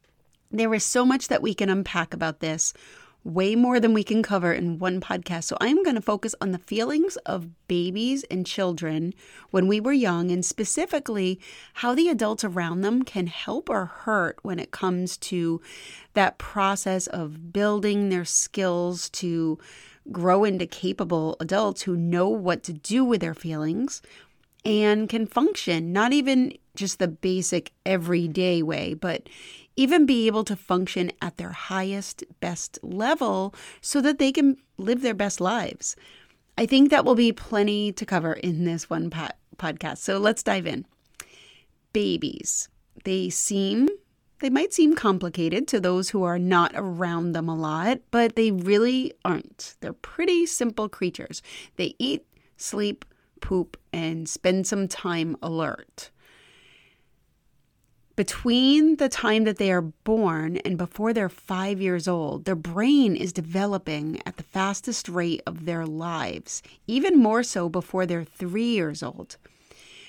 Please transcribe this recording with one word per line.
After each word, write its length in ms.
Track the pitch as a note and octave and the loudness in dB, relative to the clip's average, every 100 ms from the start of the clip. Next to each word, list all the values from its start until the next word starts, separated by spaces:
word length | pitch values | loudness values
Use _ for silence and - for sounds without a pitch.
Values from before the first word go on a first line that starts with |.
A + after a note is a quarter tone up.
| _ _ _ _ - | _ _ _ _ -8
There 220 | G#3+ A3+ | 0 0
is 100 | A3 | 2
so 200 | - B3 | 0 2
much 240 | B3+ C4 - | 4 2 0
that 140 | - | -2
we 120 | A3+ | 0
can 140 | F#3 G3 | -2 0
unpack 460 | F#3+ F3+ F3+ D#3+ | 0 -2 -4 -4
about 260 | E3+ D#3+ D#3 | -4 -4 -4
this, 320 | D#3+ D#3 - - - - - _ - | -6 -2 -4 -4 -18 -20 -20 _ -6
way 300 | E3 F#3+ A#3 | 0 2 4
more 240 | B3 B3 | 4 6
than 120 | A3 | 4
we 120 | G#3+ | 4
can 180 | G3 A3+ | 2 0
cover 300 | G#3+ G3 F3 | 2 2 2
in 260 | - F3 E3 | 0 -2 -2
one 220 | F3+ F#3 | -2 -2
podcast. 440 | - F#3 F3+ E3+ | -4 -6 -4 -6
So 120 | - - | -4 -2
I 60 | A3+ | 2
am 160 | D#4+ | 4
gonna 180 | F4+ A#3 | 4 0
focus 340 | A3+ G#3 A3 - | 0 -2 -2 -4
on 120 | G3 | -4
the 60 | F3+ | -4
feelings 580 | - G#3 A#3+ D4+ F#4+ - - | -4 -2 0 0 0 -2 -6
of 220 | F#3+ E3+ E3 - | -6 -6 -14 -4
babies 560 | F3 F3 G3 A#3+ C#4 - | -2 0 -2 -2 -2 -4
and 160 | F#3 F3 | -6 -4
children 680 | - F#3 E3 E3 D#3 E3+ - - - - | -2 -2 -2 -2 -2 -4 -6 -16 -20 -2
when 160 | F#3+ F#3 | 2 4
we 140 | G#3+ | 4
were 120 | A#3 | 4
young, 380 | C#4+ A3 E3+ F3 | 2 4 2 0
and 140 | F3 | 0
specifically 960 | F3 - G#3+ - F4+ D4+ C#4 G#3 F#3 F#3 - - - | -2 -4 -4 -2 0 -2 -2 -2 -2 -2 -10 -20 -18
how 200 | - A#3+ | -6 0
the 140 | B3+ E4+ | 4 4
adults 360 | A#3+ G#3+ A3 | 4 0 -2
around 380 | G#3 F3+ E3+ E3+ | -4 -2 -2 0
them 200 | G3 B3 | 2 2
can 240 | B3+ G3 F3 | 0 -2 -4
help 420 | - - A#3 - | -4 -6 -6 -2
or 180 | G#3+ F3+ | -2 -2
hurt 520 | - - G#3+ E3+ - | -8 -2 0 0 -4
when 180 | G#3 F3 | -6 -6
it 100 | - | -6
comes 460 | - F#3 F3+ F3+ - | -4 -2 0 -2 -6
to 440 | - F3+ E3 E3 - - - - - | -6 -2 0 -2 -6 -20 -18 -20 -4
that 240 | G#3 G3 - | 2 2 0
process 720 | - G#3 G3 G3 G3 F#3 - | -8 0 0 0 -2 -2 -4
of 440 | F3+ D#3 D#3 E3+ | -6 -8 -10 -8
building 580 | G3 G#3 G#3 G#3 G3+ G3+ | 0 0 2 0 0 2
their 140 | F3+ | 0
skills 840 | F3 - - - F#3 F3 F3 F3 - | 0 -2 -2 0 0 2 -2 -4 -8
to 480 | - F3+ E3 D#3+ D#3 - - - - - | -6 -4 0 0 -2 -8 -20 -20 -20 -12
grow 320 | F#3 F3+ F#3+ | -2 4 4
into 220 | G#3+ F#3 E3+ | 4 0 -4
capable 680 | - F#3 F#3+ F3 E3 D#3 - | -4 -4 -2 -2 -2 -2 -4
adults 420 | D#3+ F#3 G#3 F#3 | -2 0 0 -2
who 140 | - F3 | -4 -2
know 320 | E3+ F3 F#3+ | 0 2 2
what 340 | A3 F3+ E3+ | 0 0 -2
to 100 | - | -4
do 320 | D#3 - A#3+ | -12 -2 2
with 160 | B3+ A3 | 2 2
their 140 | E3 | 0
feelings 680 | D#3+ E3 D#3 D#3 F#3+ C4+ - - - - _ _ _ | -6 -6 -4 -2 -2 -2 -6 -16 -20 -20 _ _ _
and 440 | G#3+ G#3+ G#3 G#3+ A3 | 0 4 4 4 0
can 180 | A3+ G#3+ | -2 0
function, 680 | A#3+ D#4+ G4+ - E3 E3 | 2 2 0 -2 -2 0
not 200 | F#3+ A#3 | 2 2
even 400 | C#4+ C4+ C4 B3+ - _ - | 2 4 4 2 -2 _ -8
just 240 | G3 - | -6 -2
the 80 | F3+ | -2
basic 640 | D#3+ F#3+ F#3 E3+ F3 - _ | -2 -2 0 0 -2 -4 _
everyday 760 | F#3 F#3 E3+ F3 E3+ D#3 F3+ E3+ | -2 -2 2 0 0 0 2 2
way, 320 | D#3 - F#3 | 0 -2 -4
but 340 | D#3+ F3+ D#3+ - - - - - - | -4 -4 -6 -8 -20 -20 -20 -12 0
even 300 | C4 E4+ C#4 | 4 6 6
be 200 | A#3+ A3 | 6 4
able 180 | G#3+ | 2
to 120 | G#3+ G3+ | -2 -6
function 560 | - F3+ F#3 F#3+ F3+ - | -2 -2 0 -2 -4 -4
at 160 | F3 - | -10 -8
their 140 | F3 | -12
highest, 760 | E3+ - F#3+ F#3+ G3 F#3+ - - - | -10 -6 -4 -4 -6 -8 -14 -16 -8
best 380 | F3 E3+ - - | -8 -6 -10 -12
level 720 | - F#3 A#3 D#4+ A3+ F#3+ G3 - - - | -10 -4 0 0 0 -2 -4 -8 -20 -14
so 200 | - C#4+ | -2 2
that 180 | C#4 D4 | 2 4
they 140 | C4+ | 2
can 240 | D4 C#4 C4 _ - | 4 4 4 _ -8
live 240 | F#3+ B3 | -2 0
their 120 | B3+ | 0
best 260 | G3+ G3+ - | 0 -2 -2
lives. 560 | F3+ A#3 F#3 - - - - - _ _ _ - | -2 0 -4 -6 -10 -10 -16 -20 _ _ _ -2
I 80 | A#3 | 4
think 240 | C4+ C#4 | 8 8
that 140 | D4 | 6
will 100 | B3 | 6
be 180 | A#3 A#3 | 6 6
plenty 600 | A3+ - G#3 G#3 G#3 G#3 | 2 -2 0 2 2 -2
to 140 | F#3 G#3+ | -4 -2
cover 260 | F#3 D#3+ | -2 0
in 320 | - F3+ D#3+ | -2 -2 0
this 240 | F3 E3 - | 0 -2 -4
one 220 | E3 E3 | -4 -4
po-, 180 | E3 D3 - _ - | -6 -10 -12 _ -10
podcast. 420 | D#3+ C#3 D#3 C#3 | -8 -6 -8 -8
So 200 | - G3 | -4 2
let's 240 | G#3 A3+ | 2 0
dive 240 | - G3 E3+ | -2 -2 -2
in. 200 | - - _ _ _ - - - - _ _ _ | -8 -10 _ _ _ -20 -20 -20 -20 _ _ _
Babies. 760 | G#3+ G3+ E3+ - - - - - _ _ - | -2 0 -2 -4 -8 -6 -6 -6 _ _ -12
They 240 | - F#3+ F#3 | -4 -2 -2
seem, 600 | - - G3 G3 G#3+ D4 G4+ _ _ _ - | -4 -2 0 0 2 2 0 _ _ _ -6
they 100 | C4+ | 0
might 220 | C4+ G4+ | 0 0
seem 220 | - D4+ | 4 4
complicated 760 | E4 G#3+ F#3 F3+ F3 E3 F3+ D4 | 6 2 2 -2 -2 0 0 0
to 120 | G#3+ | 0
those 300 | F3+ F3+ F#3 | 2 0 0
who 120 | G3+ | 0
are 160 | F3+ F3 | 0 0
not 340 | F3+ F3+ E3+ | 2 4 4
around 580 | - F#3+ E3+ F3 E3+ F3 | 0 -6 -4 -2 -2 -2
them 160 | E3 E3 | -2 -2
a 60 | |
lot, 460 | D#3+ D#3 D#3 G3 C4 - | -2 -2 -2 0 -2 0
but 260 | A#3 A#3 A3+ | 2 2 4
they 140 | A3 | 2
really 600 | F#3 F3+ G#3 A#3+ B3+ C4 - | 2 4 4 4 2 -2 -6
aren't. 520 | F#3 E3 - - - - | -4 -4 -4 -18 -18 -12
They're 120 | - | -12
pretty 540 | - - - F4+ F4 E4 | -12 -14 -4 0 2 2
simple 420 | - A#3+ A3 G#3+ | 0 -2 -2 -6
creatures. 540 | - F3+ - - - - - - - | -2 -4 -4 -12 -14 -16 -20 -18 -6
They 180 | F3+ - | -6 -2
eat, 260 | B3+ C#4 _ _ _ - | -4 -4 _ _ _ -14
sleep, 480 | - G3+ G#3 G3+ - _ _ - | -8 -4 -4 -4 -14 _ _ -14
poop, 340 | - F#3 - - - | -4 -2 -2 -10 -12
and 340 | E3 E3 E3 D#3+ | -6 -6 -6 -8
spend 400 | - F#3 F#3 F#3 | -2 0 0 0
some 220 | G3+ F#3+ | -2 -4
time 480 | - F#3 E3+ D#3+ - | -4 -4 -2 -2 -4
alert. 680 | - E3 D3 - - - - _ _ _ _ _ _ _ _ _ _ _ _ _ _ _ _ _ _ _ _ - | -6 -4 -4 -6 -14 -20 -20 _ _ _ _ _ _ _ _ _ _ _ _ _ _ _ _ _ _ _ _ -4
Between 800 | F#3+ - A#3+ A#3+ C4 D4 D#4 D4+ | -4 -2 0 4 6 6 6 4
the 140 | C4+ | 2
time 340 | - A3+ G#3+ | 0 0 4
that 140 | G#3+ F#3+ | 2 2
they 120 | G3 | 2
are 120 | F3+ | 2
born 720 | D#3+ - - A3 G3 D#3+ D#3+ F3+ | 0 -6 0 2 2 0 -2 -4
and 200 | G3+ F3 | -2 -2
before 340 | F3+ - A3 | -4 -2 0
they're 160 | A3 F#3+ | 0 -2
five 540 | - - F#3 G3 G3 | -4 -6 -4 -2 -2
years 260 | F#3+ F3+ E3+ | 0 0 0
old, 380 | F3 D3+ - D#3+ | -2 -2 -4 -4
their 80 | |
brain 600 | F3 E3 E3+ A#3+ D4 A#3 | -4 -4 0 4 6 6
is 160 | F3 F#3 | 4 -2
developing 920 | F3 E3 F#3 G3+ F#3+ D#3 D3+ D3+ - | -4 -4 -2 0 -2 -4 -6 -4 -6
at 140 | - - | -10 -12
the 40 | |
fastest 640 | - F#3+ F#3+ G3 - A3+ - | -8 -2 -2 -2 -6 -6 -4
rate 360 | F3 E3+ D#3+ - | -2 -2 -2 -6
of 200 | E3 E3 | -8 -6
their 180 | E3 | -4
lives, 800 | D#3+ D#3 E3+ D#3+ A2 - - - - - - | -4 -6 -6 -4 -6 -8 -10 -12 -12 -18 -2
even 320 | A#3+ F#4 D#4+ | 0 6 6
more 240 | A3 A3+ | 6 4
so 260 | A#3+ G3 F3 | 0 -2 -2
before 380 | F3 - F#3 F3+ | -4 -4 -2 -2
they're 180 | E3+ | -2
three 460 | D#3 - F3+ G3+ A#3 | -6 -10 -6 -2 0
years 320 | A3 D#3+ D#3 | 0 0 -4
old. 340 | B2+ - - - _ _ _ - - - | -10 -12 -16 -20 _ _ _ -20 -20 -20